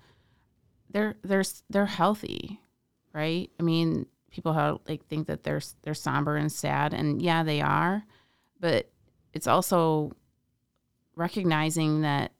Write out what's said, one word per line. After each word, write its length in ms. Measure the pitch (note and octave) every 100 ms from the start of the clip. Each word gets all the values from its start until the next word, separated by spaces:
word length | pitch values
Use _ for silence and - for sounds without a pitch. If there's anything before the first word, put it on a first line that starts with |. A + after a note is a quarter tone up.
| _ _ _ _ _ _ _ _ _
they're, 260 | G3+ G#3+ G#3+
they're, 180 | F#3+ G3
s-, 220 | F#3+ - -
they're 160 | G3 G3+
healthy, 720 | - E3+ G#3+ - G1+ - G#3 _ _ _ _ _
right? 380 | D#3 D#3 E3+ - -
I 40 |
mean, 440 | E3+ E3 E3 D#3+ - _ _
people 220 | - -
have, 240 | D#3 D3 D3 -
like, 160 | D#3 -
think 200 | D#3 D#3+
that 160 | D#3
they're, 120 | - D3
s-, 200 | - -
they're 120 | -
somber 420 | D3+ - C3+ D3 D3
and 140 | D3+
sad, 400 | - D3 C#3 D3
and 260 | - D3+ D3
yeah, 200 | E3+ E3
they 180 | D#3+ D3
are, 440 | D3 - E3 G3+ G#3 _ _ _ _ _
but 300 | E3+ B2+ - _ _ _ _
it's 140 | - -
also 680 | C#3+ F3+ F3+ E3 D#3 D3+ - _ _ _ _ _ _ _ _ _ -
recognizing 880 | E3+ - F3+ D#3 D#3+ D#3+ D#3 D3+
that 300 | D3+ C#3+ B2+ -